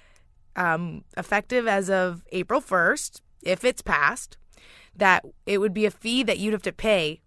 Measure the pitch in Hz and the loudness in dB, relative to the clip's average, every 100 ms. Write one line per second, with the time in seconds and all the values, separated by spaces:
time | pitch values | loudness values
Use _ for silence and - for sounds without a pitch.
0 | _ - _ _ _ - 180 160 170 156 | _ -20 _ _ _ -4 0 0 -4 -10
1 | - - 175 208 208 254 226 196 190 190 | -12 -12 -2 -2 0 0 2 0 2 0
2 | 185 170 - 185 180 254 - 185 170 285 | 0 -4 -8 -8 -2 -2 0 2 2 2
3 | - - - _ - 180 254 262 - 156 | -4 -14 -20 _ -4 0 0 -2 -2 2
4 | 147 233 - - - - - - - - | 2 0 -8 -18 -20 -20 -20 -20 -20 0
5 | 196 180 - - - 202 208 190 214 - | 2 2 0 -10 -2 0 0 0 0 -2
6 | 220 247 233 170 202 214 196 - 220 202 | -2 0 0 0 -2 -2 -4 -2 2 2
7 | 156 160 | 0 -6